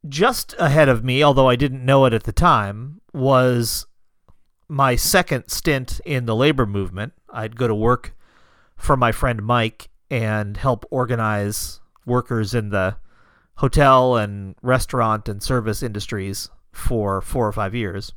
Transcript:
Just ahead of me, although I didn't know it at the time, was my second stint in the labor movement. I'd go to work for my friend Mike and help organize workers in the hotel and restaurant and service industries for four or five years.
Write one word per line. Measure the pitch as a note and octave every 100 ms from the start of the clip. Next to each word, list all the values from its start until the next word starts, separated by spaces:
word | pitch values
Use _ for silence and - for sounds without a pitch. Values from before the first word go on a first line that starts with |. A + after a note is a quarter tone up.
| D3
Just | C#3 A#3 B3 - -
ahead | E3 D3 C#3+
of | A#2
me, | B2 C3
although | D3 C3+ C3
I |
didn't | B2 C#3 C3
know | B2+ C#3
it | C3
at | A2+
the | -
time, | - E3+ B2+ G2+ G#2 C3+ E3+ _
was | D3 C3 C3 B2+ A#2+ A2+ - - _ _ _ _ _ _ _ _
my | C#3+ C3+
second | A#2+ - F#3+ F3 C3+ -
stint | - - C#3 B2+ -
in | - C3+
the | A#2
labor | A2 C#3+ C3+
movement. | A2 G2+ F#2 F#2 A#2+ _ _
I'd | - A2
go | A2+ A#2+
to |
work | G#2+ A2+ B2 - - - _ _ _ _
for | - - C3+
my | A#2+
friend | A2 C3 A2
Mike | G#2+ B2 A2+ - - _ _
and | B2+ A2 G#2+ G#2 G#2
help | C3+ A#2 -
organize | C3 B2 A#2 A2 G#2 G2+ G#2+ - - - _ -
workers | B2 - A#2 G#2
in | A#2 G#2
the | G2+ F#2 - - _ _ _ _ -
hotel | C3+ D3+ C#3+ C3 B2+
and | A#2+ G#2 G2+ G2 F2
restaurant | A#2+ B2+ - B2+ A2+ G#2+ G#2+
and | G2
service | - B2+ A2 G2+
industries | A#2+ G#2 - G#2+ G2 F#2+ - - _
for | - - A#2 G2+ F#2+
four | - C3 G#2+
or |
five | G#2 G2
years. | A#2+ G#2 G2 -